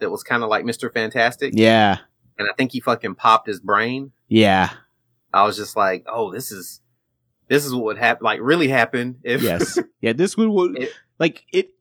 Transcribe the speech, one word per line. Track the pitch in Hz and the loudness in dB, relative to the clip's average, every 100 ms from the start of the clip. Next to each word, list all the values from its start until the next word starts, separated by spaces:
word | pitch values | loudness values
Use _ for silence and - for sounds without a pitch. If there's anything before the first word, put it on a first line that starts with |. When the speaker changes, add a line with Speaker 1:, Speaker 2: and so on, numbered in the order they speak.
Speaker 1:
that | 107 | -6
was | 104 | -6
kinda | - 123 110 | -4 -2 0
like | 107 | -2
Mister | 117 117 123 | -2 -6 -6
Fantastic. | 120 110 123 117 - 139 | -4 -2 0 0 -2 -2
Speaker 2:
Yeah. | 110 110 113 104 90 - _ _ - | 2 4 6 4 0 -6 _ _ -8
Speaker 1:
And | 104 | -6
I | - | -2
think | 131 | -4
he | 127 | -2
fucking | 127 117 104 92 | -2 -2 -4 0
popped | 117 110 - | 4 4 2
his | 95 | -8
brain. | 95 104 117 131 139 _ _ | 0 0 0 -4 -10 _ _
Speaker 2:
Yeah. | 110 104 95 87 - _ _ _ _ _ | 4 4 4 2 -4 _ _ _ _ _
Speaker 1:
I | 98 | 2
was | 104 101 | 2 0
just | 104 110 | -6 -2
like, | 98 92 - | 0 -2 -6
"Oh, | 117 104 | -6 -6
this | 101 - | -8 -12
is, | 98 90 - _ _ _ _ _ _ - | -14 -16 -20 _ _ _ _ _ _ -2
this | 143 147 | 0 0
is | |
what | 123 | -4
would | 107 101 | -4 0
hap-, | 117 120 | 0 2
like, | 113 107 | -2 -2
really | 120 170 139 | 0 2 2
happen | 135 117 127 123 127 | 2 0 -2 -6 -8
if" | 117 120 | -4 -2
Speaker 2:
Yes. | 113 85 - 359 | 0 0 -2 -4
Speaker 1:
<laughs> | - _ | -6 _
Speaker 2:
Yeah, | 151 | -4
this | 127 190 - | 0 0 0
would, | 220 | 0
would | 202 180 127 | 2 0 -4
Speaker 1:
It | 131 - _ - | -8 -12 _ -4
Speaker 2:
like, | 165 - _ | -4 -4 _
it, | 180 190 _ | -4 -4 _